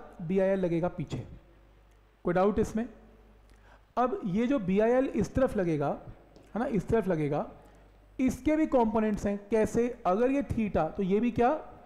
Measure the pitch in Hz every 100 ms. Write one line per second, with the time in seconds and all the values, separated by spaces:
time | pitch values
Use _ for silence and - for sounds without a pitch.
0 | - - 165 190 190 196 180 170 175 -
1 | 143 120 104 - - - - - _ _
2 | _ _ - 180 202 208 208 214 240 -
3 | - - - - - - - - _ -
4 | 247 403 233 190 240 277 180 190 226 254
5 | 269 240 196 - 262 208 175 151 139 202
6 | - - - - - 202 269 220 - 226
7 | 185 160 143 147 226 - - - - -
8 | - - 262 - 302 311 311 262 226 220
9 | 214 208 208 202 - 220 208 226 240 240
10 | 175 196 247 277 277 - 208 180 156 185
11 | 190 202 240 240 240 311 - -